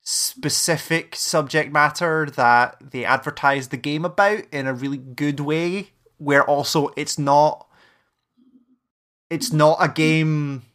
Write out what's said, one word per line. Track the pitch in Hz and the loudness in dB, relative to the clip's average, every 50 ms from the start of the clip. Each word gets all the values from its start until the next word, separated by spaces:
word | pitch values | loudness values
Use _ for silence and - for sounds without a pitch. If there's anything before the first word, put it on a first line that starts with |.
| _ | _
specific | - - - - - - - 156 151 - - - - 165 151 - - 165 165 - - - | -6 -6 -4 -4 -6 -8 -6 -6 -4 -2 -2 -2 -2 -2 -4 -2 -2 -2 -4 -4 -6 -10
subject | - - - - 160 147 131 - 156 147 - | -8 -6 -2 0 -2 -2 0 -2 -2 -2 0
matter | 147 151 147 147 - - 175 170 160 156 156 147 - | 2 2 2 2 2 -2 -2 -2 0 -2 -2 -4 -2
that | - 127 123 120 120 120 123 - _ - 139 | 2 4 6 6 6 4 2 -2 _ -20 -12
they | - 131 117 | -10 -6 -2
advertise | 90 131 127 - 151 143 - - 139 139 139 131 131 | 0 0 0 -2 -6 -10 0 2 2 2 2 -2 -6
the | - 127 | -10 -8
game | 123 147 147 156 165 | -6 -6 -4 -4 -4
about | 180 165 - 202 202 208 214 - _ | -4 0 2 2 2 2 -2 -6 _
in | - 143 131 | -8 -6 -4
a | 135 131 | -4 -6
really | 123 131 139 139 139 | -4 -6 -6 -8 -8
good | 131 135 127 - 147 147 143 139 | -10 -14 -6 -4 -2 -2 -2 -2
way, | 147 143 151 160 170 175 180 202 202 _ _ _ _ _ _ _ | -4 -4 -2 -2 -2 -4 -4 -6 -8 _ _ _ _ _ _ _
where | 160 143 143 143 135 | -2 2 4 4 6
also | - 147 143 143 - - 165 143 143 - - | 4 2 0 0 0 0 0 0 0 -4 -6
it's | 147 143 - - | -6 -6 -4 -4
not, | 147 143 143 147 151 156 151 - - _ _ _ _ _ _ _ _ _ _ _ _ _ _ 247 _ _ _ _ _ _ _ _ _ _ _ _ _ _ _ _ _ _ | 0 2 4 4 4 4 2 -2 -14 _ _ _ _ _ _ _ _ _ _ _ _ _ _ _ _ _ _ _ _ _ _ _ _ _ _ _ _ _ _ _ _ _
it's | 170 160 - - - | -6 -6 -4 -2 2
not | 156 151 151 160 - | 4 4 4 6 4
a | 180 156 | 0 0
game. | - - 156 156 160 160 160 156 156 151 147 143 139 131 - _ | 2 0 2 2 2 2 2 0 0 -2 -2 -4 -6 -10 -12 _